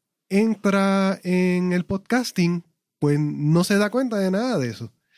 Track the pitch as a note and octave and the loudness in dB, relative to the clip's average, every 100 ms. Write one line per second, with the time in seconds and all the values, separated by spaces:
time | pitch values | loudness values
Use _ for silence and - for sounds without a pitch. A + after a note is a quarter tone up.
0 | _ _ - G3 A3 G#3 G3+ G3 G3 G3 | _ _ -2 0 2 0 0 2 2 2
1 | F#3+ F#3+ F3+ F3+ F3+ F3+ F3+ F3+ F3 G3 | 0 -2 -2 0 2 2 0 -2 -2 -6
2 | - B3 A#3 - E3+ F3 - _ _ _ | -2 -2 -2 0 0 -2 -6 _ _ _
3 | D3 D3 D3 C#3+ D3 E3 F3+ G3+ G#3 A#3+ | 0 0 0 -2 2 2 2 0 0 0
4 | C4 G#3+ F#3+ F#3+ B3+ G#3 B2 G#2+ A#2 - | -2 -2 -2 -2 -2 -2 -4 -6 -12 -16
5 | _ | _